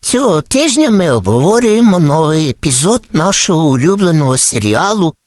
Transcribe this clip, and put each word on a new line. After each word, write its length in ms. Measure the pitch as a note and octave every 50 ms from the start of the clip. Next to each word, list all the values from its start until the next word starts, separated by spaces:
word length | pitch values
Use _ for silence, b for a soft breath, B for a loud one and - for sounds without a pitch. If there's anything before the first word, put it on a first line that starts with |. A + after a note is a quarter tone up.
Цього 400 | - - - A#3+ C#4+ B3 F3 D#3
тижня 500 | D3 - - C4 D4+ E4 A#3 C#4 D#4 D4
ми 200 | A3 G3 F#3 E3
обговорюємо 880 | C3 A2+ F#2 F#2+ G#2+ A#2+ C3+ F3 G#3+ A#3 B3 A3+ G#3 A3+ A#3+ A3+ F#3+ F3+
новий 520 | E3 D3 C#3+ D#3+ D#3+ D3+ D#3 D#3+ D#3+ C#3+
епізод 520 | A#2+ _ - D3 C3+ B2+ C#3+ F3+ A3+ B3 - _ -
нашого 560 | D3+ D#3 F#3+ G3 - - - F#3 D#3+ E3 D3+
улюбленого 720 | C3 C3 B2 E3+ G3 G3+ G3+ F3+ E3 D#3 D3 C3+ B2+ B2+
серіалу 760 | - - - A#2+ G2+ G#2 G#2+ A#2 E3 G3 A3 A3 F#3 D#3+ - _ _